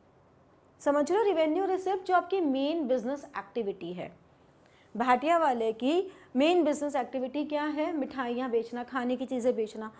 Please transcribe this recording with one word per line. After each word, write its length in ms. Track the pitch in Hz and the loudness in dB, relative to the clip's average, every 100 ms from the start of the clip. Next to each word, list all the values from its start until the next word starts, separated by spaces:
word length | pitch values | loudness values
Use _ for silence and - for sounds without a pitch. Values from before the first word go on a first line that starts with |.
| _ _ _ _ _ _ _ - | _ _ _ _ _ _ _ -6
समझ 300 | 285 285 294 | 0 2 2
रहे 80 | 370 | 2
हो? 60 | 427 | 2
Revenue 400 | 330 320 320 381 | 2 2 2 0
receipt 420 | 370 370 381 381 | 0 0 -2 2
जो 80 | 359 | 2
आपकी 240 | 339 392 | 2 0
main 460 | 320 269 277 339 269 | 0 0 0 -2 0
business 380 | 254 226 285 - - | 0 -2 -6 -8 -12
activity 540 | 196 247 202 190 170 | -8 -6 -4 -6 -8
है। 180 | 180 - - _ _ _ _ _ _ _ 220 | -10 -12 -14 _ _ _ _ _ _ _ -2
भाटिया 420 | 247 254 285 339 | 2 4 4 4
वाले 340 | 311 240 220 | 4 2 0
की 380 | 220 247 339 381 - - 254 | 0 2 2 0 -6 -6 2
main 280 | 302 359 | 4 6
business 320 | 277 240 285 277 | 4 2 -2 -2
activity 480 | 240 269 254 285 302 | -4 -4 -4 -4 -2
क्या 180 | 294 302 | -2 -2
है? 260 | 294 311 | -2 -2
मिठाइयाँ 560 | 320 254 254 240 240 254 | -2 -4 -4 -4 -2 0
बेचना, 320 | 233 226 240 | 0 -2 -8
खाने 320 | 233 262 247 254 | -6 -4 -2 -2
की 100 | 254 | -2
चीज़ें 300 | 262 240 214 | -2 0 0
बेचना, 360 | 220 220 220 | -2 -6 -12